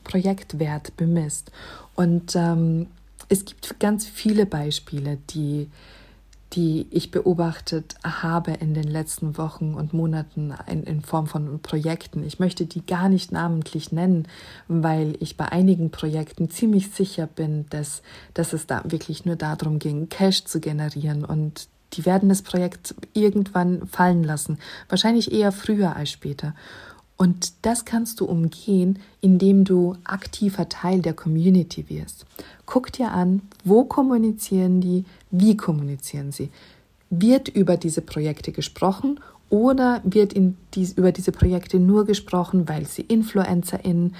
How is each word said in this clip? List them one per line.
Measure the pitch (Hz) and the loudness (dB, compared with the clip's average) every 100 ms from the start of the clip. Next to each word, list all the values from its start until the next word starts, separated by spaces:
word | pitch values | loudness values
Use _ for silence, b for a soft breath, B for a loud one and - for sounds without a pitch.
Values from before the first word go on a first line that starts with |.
Projektwert | - 185 196 196 - 151 156 151 - - | -4 -2 0 -2 -6 -6 -4 -4 -10 -2
bemisst. | 165 170 151 - - B B B B - | 0 2 -2 -8 -12 B B B B 0
Und, | 175 170 170 180 | 2 2 0 0
ähm, | 170 165 165 165 170 - - - - | 2 2 2 0 -4 -12 -20 -20 -2
es | 196 196 | -2 -2
gibt | - - - | -14 -16 -2
ganz | 208 208 - | 0 0 -4
viele | - 220 208 196 | -4 0 2 2
Beispiele, | 156 147 147 - 143 139 143 - | 0 -4 -6 -8 -6 -6 -6 -8
die, | 160 147 147 147 B B B B B _ - _ | -6 -4 -4 -6 B B B B B _ -20 _
die | 175 165 156 151 | -2 0 0 -2
ich | 175 - | -4 -2
beobachtet | - - 170 170 160 - 165 - - | -2 0 0 -2 -4 -8 -8 -8 -10
habe | 165 - 165 170 165 | -8 -6 -2 -2 -2
in | 156 156 | -4 -2
den | 156 151 | -2 -2
letzten | 156 156 - 160 151 | -4 -6 -6 -6 -4
Wochen | 160 - 156 | -8 -6 -6
und | 151 151 | -4 -4
Monaten | 165 165 160 156 - 147 139 - | -2 -2 -2 -6 -6 -8 -8 -8
in, | 156 | -6
in | - 151 | -4 -6
Form | 151 160 156 | -2 -4 -2
von | 156 147 151 | -4 -6 -8
Projekten. | - 156 156 165 - 160 | -6 -4 -2 -6 -8 -10
Ich | 151 - | -8 -2
möchte | 185 - 170 | -2 -2 -6
die | 170 - | -6 -6
gar | 180 190 | 0 2
nicht | 190 - | 2 0
namentlich | 165 170 165 156 160 - | -4 -2 -2 -4 -8 -6
nennen, | 160 185 175 151 B B B - | -2 2 2 -2 B B B -4
weil | 165 160 160 151 151 | 0 2 0 -2 -4
ich | 156 - | -8 -6
bei | 151 | -2
einigen | 175 190 175 165 | 2 4 4 0
Projekten | - 156 156 156 - 165 | -4 -4 -4 -6 -6 -6
ziemlich | - 226 202 196 | 0 2 2 0
sicher | - 190 - 156 | -2 -4 -4 -8
bin, | - 156 151 147 | -6 -4 -4 -6
dass, | 151 147 - B B B | -8 -8 -10 B B B
dass | - 165 | -4 -4
es | 156 - | -4 -4
da | 120 160 | -6 -4
wirklich | 165 - 156 170 | -6 -6 -6 -4
nur | 165 | -4
darum | 156 156 156 151 | -4 -4 -2 -2
ging, | 156 147 160 | -2 -4 -6
Cash | - 190 190 - | 0 0 0 -2
zu | 165 | -6
generieren | 156 151 151 147 156 147 147 | -4 -4 -4 -4 -4 -4 -2
und | 156 151 151 - _ _ | -2 -4 -6 -18 _ _
die | - 170 | -4 0
werden | 190 196 | 4 4
das | 196 | 2
Projekt | - 180 180 - - - - | 0 -4 -4 -6 -14 -14 -8
irgendwann | 214 208 208 196 180 180 180 - | 2 2 2 2 2 2 0 -4
fallen | - 180 175 | 2 4 4
lassen. | 156 151 - 156 B B B | 2 -2 -4 -8 B B B
Wahrscheinlich | 190 214 233 208 | 0 2 2 2
eher | 214 202 | 2 2
früher | 196 - 208 185 147 | 0 0 2 0 -2
als | 147 | -8
später. | - 147 143 151 B B B B B _ - | -8 -10 -6 -8 B B B B B _ 2
Und | 185 180 - - | 2 2 -4 -4
das | 220 233 - | -2 -2 -2
kannst | 233 226 - | -4 -4 -4
du | 196 | -2
umgehen, | 170 165 - - 190 180 190 B B | 0 0 -2 0 2 2 0 B B
indem | 196 180 196 196 | 4 6 8 6
du | 190 185 175 185 | 6 4 2 -2
aktiver | - 196 - - 202 190 170 | -8 -10 -10 -2 -2 0 -4
Teil | - 175 190 | -4 0 2
der | 170 | 0
Community | 156 160 160 180 185 165 - 76 | -2 0 2 6 6 4 -4 -10
wirst. | 76 78 - - B B B - | -10 -10 -16 -20 B B B -4
Guck | 254 254 | -2 -2
dir | - 226 | -4 -2
an, | 180 180 190 - - | 0 2 0 -2 -8
wo | 180 214 285 | 4 6 6
kommunizieren | - 269 240 226 220 - 190 185 185 | 2 2 2 2 -2 -2 0 4 2
die, | 180 180 185 B _ | 2 0 -2 B _
wie | 180 214 214 | 4 6 4
kommunizieren | - 151 143 139 - 143 143 | 0 -2 -4 -8 -10 -10 -8
sie. | 139 139 b b b b _ _ | -8 -10 b b b b _ _
Wird | 170 214 269 269 | 2 6 4 4
über | - 185 175 | 2 4 2
diese | 170 160 | 0 -4
Projekte | - 156 151 147 - | -4 -4 -4 -4 -8
gesprochen | 156 151 - 180 196 277 285 B B _ | -8 -10 -2 -2 0 -2 -4 B B _
oder | 208 247 269 254 240 | 2 4 4 2 2
wird | 190 208 202 | 2 4 4
in | 202 185 185 - 190 | 4 2 2 -6 -4
dies-, | 180 | -2
über | - 185 | 2 2
diese | 180 185 | 2 -2
Projekte | 175 - 180 - 185 | 2 2 2 0 4
nur | 180 208 208 | 6 6 4
gesprochen, | 202 - 180 175 185 156 | 0 0 -2 0 0 0
weil | 156 147 | -4 -6
sie | - | -8
InfluencerInnen, | - 226 220 202 190 180 170 - 190 170 175 | 0 0 2 0 2 0 -2 -4 0 0 0